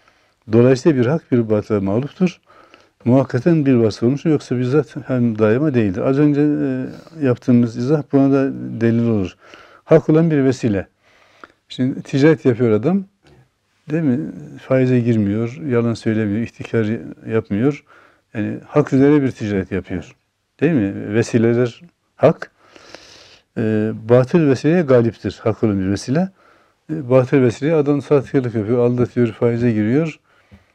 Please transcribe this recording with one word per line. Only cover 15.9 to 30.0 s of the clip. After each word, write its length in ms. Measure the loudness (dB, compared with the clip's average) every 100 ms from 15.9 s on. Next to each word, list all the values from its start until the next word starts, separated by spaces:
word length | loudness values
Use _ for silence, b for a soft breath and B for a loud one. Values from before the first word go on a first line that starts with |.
söylemiyor, 460 | -4 -4 -2 -2 -4
ihtikar 460 | -6 -12 -6 -2 -2 -4 -8 -16 -6
yapmıyor. 540 | -4 -2 -2 -2 -2 _ b b b b
Yani 240 | -8 -8 -8 -4
hak 260 | -2 0
üzere 300 | 2 4 2
bir 80 | 0
ticaret 420 | -4 -4 -4 -4
yapıyor. 440 | -8 -6 -10 -10 _ _ _ _ -2
Değil 120 | 0
mi? 420 | 0 -2 -6 -4
Vesileler 680 | -2 0 0 2 0 -2 -6 -20 _ _ 0
hak. 340 | 2 2 -8 B B B B B B B B B _ -4
E, 340 | -2 0 -2 -4 4
batıl 380 | 4 4 2 2
vesileye 360 | 2 2 0
galiptir. 580 | 4 4 2 -2 -8 -4
Hak 200 | -4 -2
olan 180 | 0 0
bir 100 | -2
vesile. 380 | -4 -2 -2 -2 b b b b b -12
E, 200 | -8 0
batıl 320 | 2 2 2
vesileye 320 | 2 0 -2
adam 280 | 0 0 -2
sahtekarlık 520 | 0 -2 0 -2 -2
yapıyor, 240 | -4 -2 0
aldatıyor, 540 | 0 0 -2 0 -2
faize 400 | 0 -2 0 0
giriyor. 480 | 0 0 0